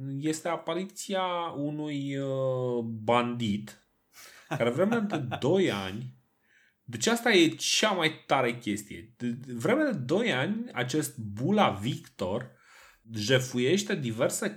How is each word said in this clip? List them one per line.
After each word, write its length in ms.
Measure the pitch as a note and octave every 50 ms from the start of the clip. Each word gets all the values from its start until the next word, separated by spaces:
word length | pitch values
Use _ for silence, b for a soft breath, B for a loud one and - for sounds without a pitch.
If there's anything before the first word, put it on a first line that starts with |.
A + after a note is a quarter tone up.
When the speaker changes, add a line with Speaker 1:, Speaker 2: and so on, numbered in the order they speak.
| C3 C3+ C#3 C#3
Speaker 1:
este 280 | C#3+ D#3 D#3 - - E3+
apariția 760 | E3+ D#3+ - - E3 E3+ F#3+ F#3+ - - - - G3 F#3 F#3 F3+ F3 F3 E3+ E3 -
unui, 600 | C#3 C#3+ D3 D3+ D3+ D3+ D3+ D3 C#3+ C#3 C#3 C#3
uh, 680 | C#3 C#3 C3+ C3+ C3+ C3 C3 C3 B2+ B2+ B2 B2 A#2+ A#2
bandit 1000 | A#2 A2+ A2 G#2+ G#2+ A#2+ A#2+ A#2+ A#2+ A#2+ A#2+ A#2+ G#2+ G2+ G#2 G#2 - - - _ _ _ _ _ _ B B B B B B B B
care 220 | D#3 C#3 A#2+ A#2+
vreme 260 | A#2+ D3 F#3 G#3 A#3 A#3
de 180 | G#3 G3+ -
Speaker 2:
<laughs> 200 | D#3 C3+ A2+ - -
Speaker 1:
doi 300 | - C3 F3 G3 F#3 C#3
ani 440 | G#2+ G2+ G2 F#2+ F#2+ A#2 C3 C3 - _ _ _ _ b b b b b b b b b _
deci 220 | - A#2 A2+ -
asta 240 | A3 A#3 A#3 A#3 B3
e 180 | A3 F#3 E3 D3+
cea 420 | - - - - - - - G#3+
mai 200 | G3+ F3 D#3+ D#3 D#3 - -
tare 320 | - D#3+ C3+ B2+ A#2+ A#2+ B2
chestie. 560 | - - - - - - - E2+ - - _
De, 100 | - B2
de, 260 | B2 A#2+ C3 B2 C3 B2
vreme 300 | A#2 A#2 D#3+ A3+ D4+ D#4
de 140 | C#4+ A3
doi 360 | D#3 C3 A#2+ D#3 G3 A#3+ A3 D3
ani, 380 | B2+ C3+ F3 G#3+ A3+ - - -
acest 460 | - D3+ C3 - D#3 C#3+ - - -
Bula 520 | A2 G#2 G2+ G#2+ B2+ D#3 G3+ G#3 F#3 B2
Victor 800 | G2+ G2 G2+ B2 D#3+ - - - - - G2 F2+ G2 B2 C3 - B B B B B B B B B B _ A2+ A2+
jefuiește 800 | A2 G#2 G#2+ C3+ B2+ B2+ - - B2 B2 C3 F3 G3+ G3+ - G#3
diverse 560 | E3 C#3 A#2 A2 A2 C3+ F3 - - A3+ G3 G#3